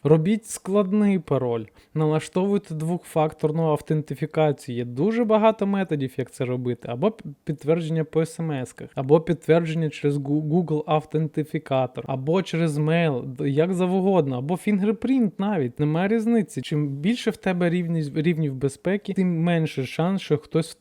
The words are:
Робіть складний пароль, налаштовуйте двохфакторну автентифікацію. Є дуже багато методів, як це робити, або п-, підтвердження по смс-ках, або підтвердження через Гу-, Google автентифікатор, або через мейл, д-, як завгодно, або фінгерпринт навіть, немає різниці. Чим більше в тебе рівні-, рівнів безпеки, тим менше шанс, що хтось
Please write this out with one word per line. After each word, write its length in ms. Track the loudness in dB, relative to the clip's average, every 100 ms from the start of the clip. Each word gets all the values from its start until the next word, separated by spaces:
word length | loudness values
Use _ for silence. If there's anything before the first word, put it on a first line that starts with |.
Робіть 420 | 4 4 4 0 -2
складний 760 | -12 -2 0 2 2 2 2
пароль, 460 | 0 -2 0 -4 -6 _ _
налаштовуйте 800 | -2 0 0 -2 -2 0 0 -2 -6
двохфакторну 880 | -4 -4 -4 0 0 0 -2 0
автентифікацію. 1120 | 2 0 0 -2 -2 -6 -4 2 2 2 -4 -6
Є 80 | -4
дуже 380 | -2 0 2
багато 440 | 2 4 4 2 0
методів, 460 | 0 0 -2 -4 -4
як 140 | -6
це 140 | -4 -4
робити, 420 | -2 -4 -6 -6
або 200 | -2 -2
п-, 180 | -2 -12 -14
підтвердження 600 | -10 -6 -2 -2 0 -2
по 220 | -2 0 -2
смс-ках, 640 | -2 -6 -4 -6 -10 -14 -6
або 260 | 4 4
підтвердження 680 | 4 -2 2 2 2 -2 -4
через 280 | -2 -2 -2
Гу-, 240 | 0 -2
Google 420 | 0 0 0 -2 0
автентифікатор, 1160 | -2 0 -4 -2 -4 -4 -4 -2 0 -2 -4 -8
або 340 | -6 0 0
через 360 | 0 -2 0 0
мейл, 460 | 0 2 2 0 -4
д-, 240 | -4 -2
як 240 | 2 2
завгодно, 640 | 2 2 2 2 4 2 0
або 200 | -2 -2
фінгерпринт 840 | 0 2 2 0 0 2 2 0
навіть, 400 | -2 0 -2 -2
немає 280 | 0 0 0
різниці. 540 | 0 2 2 0 -4
Чим 260 | -4 -2 -2
більше 440 | -2 0 0 -2
в 60 | -4
тебе 320 | -2 0 0
рівні-, 420 | 0 0 -2 -2 -2
рівнів 400 | 0 0 0 0
безпеки, 580 | -4 -2 -2 -2 -2
тим 300 | -2 0 2
менше 420 | 2 2 0 -2 -6
шанс, 360 | -2 -2 -2
що 160 | 0 -2
хтось 400 | 0 -2 -2 -8